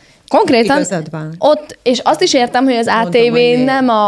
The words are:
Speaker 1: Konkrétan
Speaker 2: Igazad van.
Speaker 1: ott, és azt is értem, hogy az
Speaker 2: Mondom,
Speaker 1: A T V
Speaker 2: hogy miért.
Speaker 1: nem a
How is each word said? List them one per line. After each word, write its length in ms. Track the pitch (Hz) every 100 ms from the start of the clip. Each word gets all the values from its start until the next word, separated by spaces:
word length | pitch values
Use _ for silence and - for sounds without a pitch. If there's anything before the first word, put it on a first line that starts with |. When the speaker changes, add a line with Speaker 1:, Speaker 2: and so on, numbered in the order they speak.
| _ _ -
Speaker 1:
Konkrétan 480 | 285 359 240 226 196
Speaker 2:
Igazad 340 | - 180 156
van. 240 | 156 156 165
Speaker 1:
ott, 400 | 262 302 - -
és 160 | - 240
azt 220 | - 302
is 140 | 370
értem, 300 | 277 240 247
hogy 100 | 262
az 120 | 233 233
Speaker 2:
Mondom, 180 | 220 180
Speaker 1:
A 20 |
T 40 |
V 20 | 233
Speaker 2:
hogy 120 | 233
miért. 320 | 240 240 247
Speaker 1:
nem 240 | 254 269 262
a 40 | 220